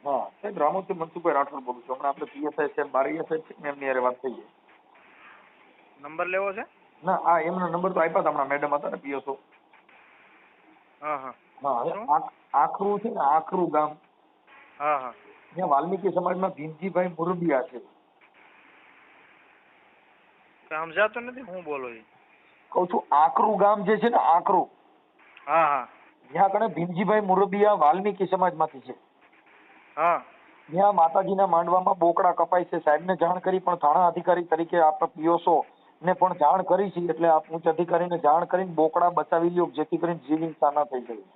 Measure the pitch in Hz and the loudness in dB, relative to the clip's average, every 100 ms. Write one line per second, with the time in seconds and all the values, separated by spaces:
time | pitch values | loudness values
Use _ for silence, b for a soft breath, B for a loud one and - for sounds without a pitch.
0 | 139 135 110 _ 208 190 147 185 190 185 | -4 -4 -6 _ -12 -2 -2 -2 -6 -8
1 | 165 175 170 143 139 143 123 120 - 131 | -8 -4 0 0 -2 -6 -10 -12 -10 -6
2 | 143 139 147 135 147 147 147 - 143 160 | -6 -6 -10 -8 -8 -4 -4 -4 -4 -2
3 | 170 156 156 160 - - 151 143 139 127 | -2 -4 -6 -8 -8 -14 -12 -8 -4 0
4 | 123 123 131 110 - _ _ _ _ _ | 0 -2 -10 -10 -18 _ _ _ _ _
5 | _ _ - - _ _ _ _ _ _ | _ _ -20 -20 _ _ _ _ _ _
6 | 143 160 175 185 196 196 254 _ _ _ | -18 -8 -4 -2 -4 -6 -12 _ _ _
7 | - 175 - 170 160 180 175 170 185 180 | -2 0 2 2 0 -4 -4 -2 -2 0
8 | 165 196 160 147 135 143 147 143 147 - | 0 2 0 -2 -2 -2 -2 -2 -4 -8
9 | 139 139 131 135 _ _ _ _ _ - | -8 -8 -8 -12 _ _ _ _ _ -20
10 | _ _ _ _ _ _ _ _ _ _ | _ _ _ _ _ _ _ _ _ _
11 | 147 147 131 120 _ - 139 123 135 - | -8 -6 -8 -16 _ -8 -2 -2 -2 -6
12 | 135 151 - _ _ - - - 202 202 | 0 0 0 _ _ 0 0 0 -2 -2
13 | 226 208 160 160 160 185 170 151 151 151 | -4 -2 2 2 0 -2 0 0 -2 -6
14 | _ _ _ _ _ - - _ 147 147 | _ _ _ _ _ -20 -20 _ -2 -2
15 | 127 113 - - _ 156 185 139 160 190 | -4 -14 -20 -20 _ -8 0 0 0 -2
16 | 190 175 180 180 185 - 156 156 185 170 | -2 -2 -2 -2 -4 -6 -12 -8 -6 -2
17 | 180 160 170 185 170 139 123 123 98 _ | -4 -4 -4 -2 0 0 -2 -12 -20 _
18 | _ _ _ _ - _ _ _ _ _ | _ _ _ _ -20 _ _ _ _ _
19 | _ _ _ _ _ _ _ _ _ _ | _ _ _ _ _ _ _ _ _ _
20 | _ _ _ _ _ _ _ 156 165 160 | _ _ _ _ _ _ _ -8 -6 0
21 | 214 226 240 254 240 185 160 143 127 113 | 0 0 -12 -14 -14 -14 -8 -8 -8 -14
22 | 110 _ _ _ _ _ _ - 180 - | -20 _ _ _ _ _ _ -2 0 -2
23 | - 143 156 - 233 202 202 214 185 214 | 0 2 4 4 2 4 4 2 0 0
24 | 220 233 - 170 170 185 - _ _ _ | 2 2 4 2 4 2 0 _ _ _
25 | _ _ _ - - 156 156 139 120 - | _ _ _ -20 -2 2 2 0 -4 -16
26 | - _ _ 151 196 196 220 156 175 170 | -20 _ _ 0 2 2 -2 -2 -6 -2
27 | 190 214 202 185 202 202 208 202 147 170 | 0 2 2 2 2 2 4 6 4 4
28 | 202 196 180 185 185 156 156 135 120 117 | 0 -2 -2 0 0 0 -4 -4 -18 -20
29 | _ _ _ _ _ _ _ - _ - | _ _ _ _ _ _ _ -20 _ -2
30 | 165 160 123 - _ _ - 165 202 196 | 0 0 -4 -20 _ _ -8 2 2 6
31 | 165 190 190 190 196 170 165 185 180 185 | 4 4 0 2 2 2 4 2 2 2
32 | 170 170 190 170 170 180 170 170 160 147 | 2 4 2 2 2 2 0 -2 2 0
33 | 175 185 170 180 190 185 180 175 147 156 | 0 0 0 0 -2 -2 0 0 2 4
34 | 175 170 175 175 170 160 165 175 156 156 | 2 0 0 0 0 -2 0 4 4 4
35 | 165 - 156 170 180 160 - b b b | -4 -2 0 2 4 2 0 b b b
36 | 165 180 180 175 147 185 175 180 202 175 | -4 0 0 2 2 2 2 0 0 -4
37 | 175 160 170 156 - 160 165 160 175 175 | -4 0 4 2 0 -4 -2 -2 0 0
38 | 175 170 151 156 - 180 185 160 156 175 | -2 0 2 2 2 -2 -2 0 0 2
39 | 175 170 151 170 170 175 165 131 151 165 | 0 0 -2 0 0 0 -2 -2 -4 -4
40 | 170 170 127 156 165 151 147 147 147 127 | -4 -6 -4 -4 -4 -2 0 0 -2 -4
41 | 117 110 95 | -8 -14 -14